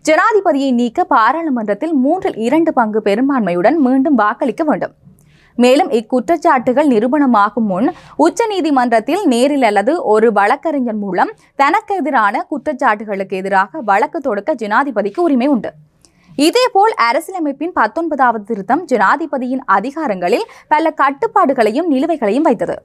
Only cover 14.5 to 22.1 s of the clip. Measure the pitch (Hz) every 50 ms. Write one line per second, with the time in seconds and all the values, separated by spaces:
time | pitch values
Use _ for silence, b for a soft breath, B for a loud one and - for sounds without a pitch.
14.5 | 311 - 226 202 214 240 285 285 226 208 - 196 196 - 349 339 285 247 233 294
15.5 | 285 214 170 - - - - _ _ _ b b b b b b b - 285 330
16.5 | - 480 508 480 - 392 403 453 - - 226 233 240 302 330 - 381 370 320 294
17.5 | 277 - 294 349 349 294 240 214 - 330 339 330 302 254 262 247 226 226 202 202
18.5 | 233 202 190 196 240 311 370 - 254 208 196 196 247 285 330 294 - 269 254 247
19.5 | 262 262 - - 190 202 196 269 277 320 311 262 202 185 175 175 226 320 453 B
20.5 | B B B - 302 302 320 320 311 311 285 277 277 - - 440 - 415 359 277
21.5 | 277 247 226 214 220 277 359 349 277 254 285 320